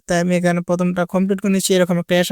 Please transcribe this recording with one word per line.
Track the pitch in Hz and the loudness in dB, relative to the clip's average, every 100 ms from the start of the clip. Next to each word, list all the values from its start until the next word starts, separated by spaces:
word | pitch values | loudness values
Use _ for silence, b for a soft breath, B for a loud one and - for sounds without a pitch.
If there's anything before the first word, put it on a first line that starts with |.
| - | -2
তাই | 175 | 0
আমি | 180 180 | 0 0
এখানে | 175 175 | 0 0
প্রথমটা | 175 175 180 180 170 | -2 -2 -2 -2 -2
কমপ্লিট | 185 190 190 | 0 0 -2
করে | 202 | 0
নিচ্ছি, | 190 - | 0 2
এরকম | 185 175 175 | 2 2 0
একটা | - 180 180 | 0 0 0